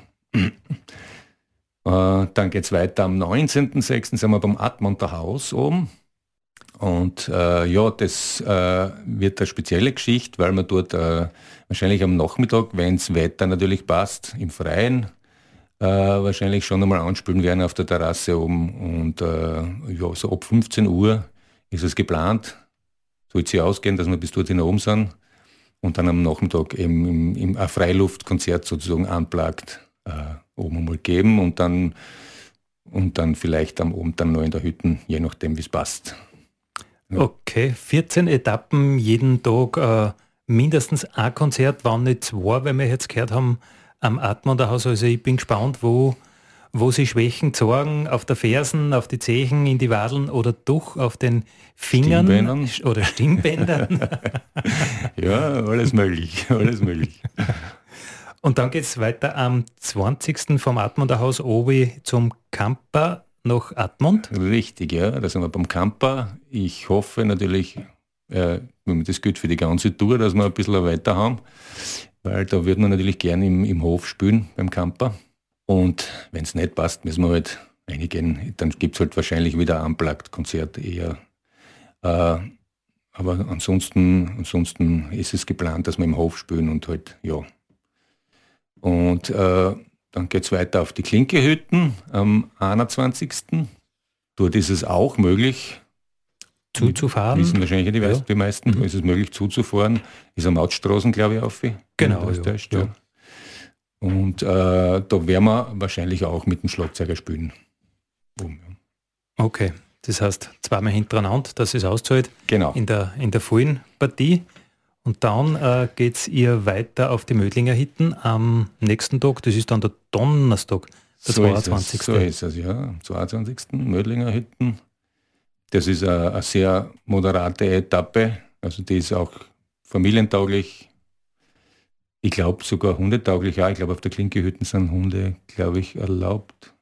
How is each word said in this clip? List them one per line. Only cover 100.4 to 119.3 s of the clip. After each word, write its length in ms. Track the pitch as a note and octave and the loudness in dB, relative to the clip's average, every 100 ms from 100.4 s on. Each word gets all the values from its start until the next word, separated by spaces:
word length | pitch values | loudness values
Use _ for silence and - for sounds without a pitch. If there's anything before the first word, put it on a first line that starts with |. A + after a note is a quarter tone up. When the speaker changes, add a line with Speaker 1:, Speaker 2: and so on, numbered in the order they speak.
| F2 | 2
Speaker 1:
am 80 | |
Mautstraßen, 580 | E2 E2+ - G2 G2+ A#2+ | 2 2 0 0 2 2
glaub 200 | G#2 G#2+ | 2 0
ich, 80 | A2 | 0
auf, 200 | A2+ - B2 G#2 - - | -4 -4 -6 -6 -10 0
Speaker 2:
Genau, 260 | D3+ F#2+ | 2 2
Speaker 1:
wenn 80 | F2+ | 0
ich 40 | F2+ | -2
das 80 | F2+ | -2
Speaker 2:
ja. 60 | |
Speaker 1:
täuscht, 200 | G#2+ - | -4 -4
ja. 80 | G2 | -2
Speaker 2:
Ja. 80 | G2 - _ _ _ - - - - _ _ _ | -2 -6 _ _ _ -20 -20 -20 -20 _ _ _
Speaker 1:
Und, 420 | F#2+ F#2+ F#2+ F#2 | -2 0 0 -2
äh, 40 | F#2+ | 0
da 800 | F#2 F#2 F#2 F2+ F#2+ G2 F#2+ E2 | 2 4 4 4 0 0 0 2
werden 180 | F#2 | 4
wir 280 | G#2+ A#2 A#2+ | 4 4 -2
wahrscheinlich 500 | G#2 G2 - F2+ F#2 | -6 -6 -4 -4 -2
auch 220 | E2 E2 F#2 | -2 -2 -2
mit 160 | F2+ | -2
dem 60 | F#2+ | -4
Schlagzeuger 480 | - E2 - E2+ E2+ | -4 -6 -4 -4 -4
spielen. 360 | - D#2+ D#2+ - _ _ _ _ _ _ _ - | -6 -8 -8 -12 _ _ _ _ _ _ _ -14
Oben, 200 | E2+ D#2 F2 | -12 -14 -18
ja. 800 | F#2 _ _ _ _ _ - | -20 _ _ _ _ _ -2
Speaker 2:
Okay, 280 | A2+ - F#2+ D#2 _ _ | -2 0 -4 -4 _ _
das 180 | - G#2 | -8 -2
heißt 280 | G#2 - - - | -2 -2 -10 -16
zweimal 300 | - G#2 G#2+ | -4 -2 0
hintereinander, 580 | G#2 G#2+ A2 G2 B2 C3 | 0 0 0 0 -2 -4
dass 200 | - A2+ | -4 -2
es 100 | B2+ | 0
auszahlt 460 | F#2 A2+ - C3 A#2+ - - | 0 -2 2 2 2 -6 0
Speaker 1:
Genau. 260 | G#3+ - | 2 2
Speaker 2:
in 140 | C3 G#2+ | 0 0
der, 260 | G#2+ F#2+ C3 | 0 -2 -4
in 120 | A#2+ | -2
der 100 | A2 | -2
vollen 380 | - A2+ C#3+ C#3 - _ | 2 2 2 0 -8 _
Partie. 440 | C#3 - C#3+ F3 - - _ _ _ _ | -4 0 2 2 0 -16 _ _ _ _
Und 220 | B2 G#2 | -6 -2
dann, 320 | A2+ A2 D3+ D3+ | 0 2 0 0
äh, 320 | C#3 B2 A#2+ - | 2 2 0 0
geht's 320 | A#2+ - - | -2 0 -2
ihr 380 | C#3+ A#2+ A#2 G2+ | 2 4 4 2
weiter 440 | F#2+ A2+ - B2+ | -2 -4 -2 0
auf 140 | A#2 | -2
die 100 | - | 0
Mödlinger 400 | A2+ G2 B2 B2 | 2 2 2 2
Hütten 400 | A#2+ C#3 - E3 - | 2 0 0 -2 0
am 460 | A#2 A2+ A#2 A#2 G#2 - | -2 0 2 2 0 0
nächsten 380 | G#2+ A2 - C3 | 0 2 0 0
Tag. 240 | C#3 | 0